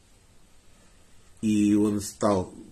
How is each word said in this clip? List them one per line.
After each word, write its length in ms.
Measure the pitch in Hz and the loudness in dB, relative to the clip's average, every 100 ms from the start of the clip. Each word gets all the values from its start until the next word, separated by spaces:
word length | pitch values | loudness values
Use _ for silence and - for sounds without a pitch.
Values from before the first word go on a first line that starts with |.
| _ _ _ - - - - - - - - - - - | _ _ _ -20 -20 -20 -20 -20 -20 -20 -20 -20 -20 -6
и 320 | 110 107 104 | 0 2 4
он 260 | 104 104 104 | 4 2 -2
стал 540 | 98 - 110 101 92 - - | -6 -4 0 0 -2 -10 -16